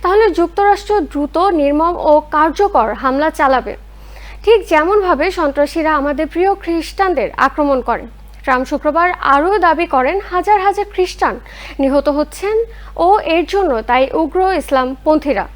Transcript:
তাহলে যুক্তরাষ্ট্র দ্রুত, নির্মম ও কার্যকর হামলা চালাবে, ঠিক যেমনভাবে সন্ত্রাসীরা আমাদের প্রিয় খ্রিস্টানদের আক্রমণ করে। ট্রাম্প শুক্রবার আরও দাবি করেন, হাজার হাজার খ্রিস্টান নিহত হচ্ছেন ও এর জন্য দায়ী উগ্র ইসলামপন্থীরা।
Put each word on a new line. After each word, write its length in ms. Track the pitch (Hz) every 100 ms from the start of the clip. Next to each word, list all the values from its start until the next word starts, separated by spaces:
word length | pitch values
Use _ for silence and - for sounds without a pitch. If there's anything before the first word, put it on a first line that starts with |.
তাহলে 240 | 359 403 440 330
যুক্তরাষ্ট্র 560 | 339 - 403 392 - 415 302
দ্রুত, 260 | 285 285 311 381 349
নির্মম 360 | 285 294 330 349 -
ও 40 | 302 302 311
কার্যকর 520 | 320 - 403 302 220 214
হামলা 280 | 262 269 311 -
চালাবে, 340 | 277 262 233 - - - - - - -
ঠিক 160 | - 440 -
যেমনভাবে 540 | 311 320 415 370 285 339 359
সন্ত্রাসীরা 520 | 302 277 294 330 311 302
আমাদের 260 | 285 277 311
প্রিয় 180 | 330 381 392
খ্রিস্টানদের 680 | 339 330 320 - 381 302 214 - 262
আক্রমণ 320 | 285 294 262 240
করে। 160 | 220 - - - -
ট্রাম্প 220 | - 254 262
শুক্রবার 360 | 294 302 302 349 359 -
আরও 180 | 277 330 403 349
দাবি 180 | 311 330 277
করেন, 220 | 254 381 403
হাজার 280 | 359 392 415 392
হাজার 200 | 403 403
খ্রিস্টান 420 | - 359 - 320 226 - - - -
নিহত 260 | 277 277 285 285
হচ্ছেন 380 | 294 - 392 440 466 - - - 339
ও 20 | 415 - 330
এর 80 | 320
জন্য 180 | 392 370 233 -
দায়ী 180 | 247 269 311
উগ্র 180 | 320 370 381 359
ইসলামপন্থীরা। 840 | - 262 254 262 311 311 285 208 -